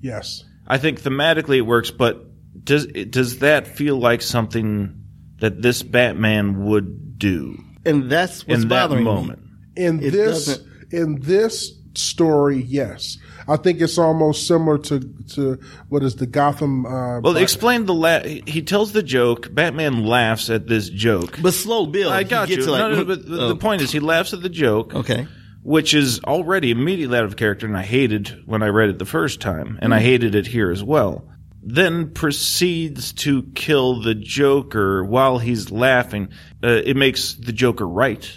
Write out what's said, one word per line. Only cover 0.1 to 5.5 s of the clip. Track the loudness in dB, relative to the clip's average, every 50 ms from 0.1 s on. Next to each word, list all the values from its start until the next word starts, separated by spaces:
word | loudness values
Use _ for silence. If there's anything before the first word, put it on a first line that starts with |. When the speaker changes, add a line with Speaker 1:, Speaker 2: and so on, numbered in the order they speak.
| -10 -10 -10 -12 -14 -14 -16 -20 -20 -20 -6
Speaker 2:
I | -4 -2 0
think | 0 -2 -2 -2
thematically | -4 -4 -2 0 2 2 2 0 0 2 2 2
it | 2
works, | 4 2 2 2 0
but | -2 0 0 0 0 -2 -10 -20 -20 -20 -20 -20 -20 -18 -2
does | 0 2 2 2
it, | -2 -8 -10 -10 -4
does | -2 -2 -2 -2 -2 0
that | 2 2 2 2 0
feel | -4 -8 -4 -2 -2 0
like | 2 2 2 2 2 0
something | -2 -2 -2 -2 -2 -2 -2 -2 -2 -2 -2 -2 -4 -6 -12 -18 -20 -20 -20 -20 -20 -10 -2
that | -2 -2